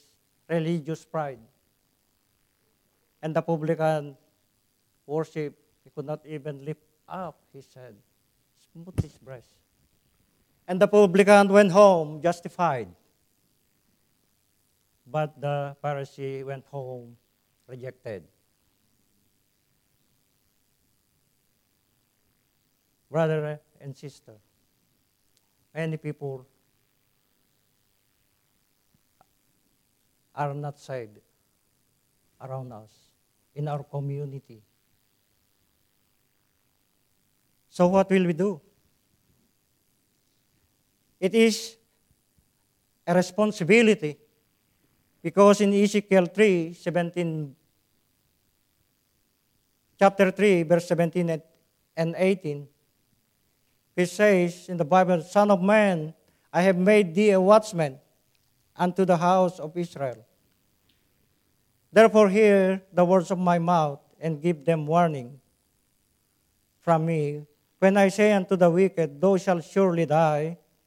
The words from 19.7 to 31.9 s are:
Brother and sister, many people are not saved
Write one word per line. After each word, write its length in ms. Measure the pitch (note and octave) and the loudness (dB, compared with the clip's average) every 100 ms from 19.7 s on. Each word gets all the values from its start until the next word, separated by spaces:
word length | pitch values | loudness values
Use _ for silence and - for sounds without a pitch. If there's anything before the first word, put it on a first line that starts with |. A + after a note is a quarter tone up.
| _ _ _ _ _ _ _ _ _ _ _ _ _ _ _ _ _ _ _ _ _ _ _ _ _ _ _ _ _ _ _ _ _ _ | _ _ _ _ _ _ _ _ _ _ _ _ _ _ _ _ _ _ _ _ _ _ _ _ _ _ _ _ _ _ _ _ _ _
Brother 500 | D3+ D#3+ D#3 D3+ D3 _ _ | -4 -2 -4 -8 -12 _ _
and 160 | C#3 C3+ | -20 -18
sister, 380 | C#3+ - - G#2+ _ _ _ _ _ _ _ _ _ _ _ _ _ | -20 -20 -20 -20 _ _ _ _ _ _ _ _ _ _ _ _ _
many 220 | D3+ D#3+ D#3 | -10 -8 -8
people 500 | D3+ C#3+ C#3 C3 B2+ _ _ _ _ _ _ _ _ _ _ _ _ _ _ _ _ _ _ _ _ _ _ _ _ _ _ _ _ _ _ _ _ _ _ _ _ _ _ C3+ | -12 -12 -12 -14 -18 _ _ _ _ _ _ _ _ _ _ _ _ _ _ _ _ _ _ _ _ _ _ _ _ _ _ _ _ _ _ _ _ _ _ _ _ _ _ -8
are 180 | C#3+ | -8
not 240 | C#3+ C#3+ - | -8 -12 -14
saved 420 | - C3 A2 G#2 _ _ _ _ _ _ _ | -14 -14 -14 -20 _ _ _ _ _ _ _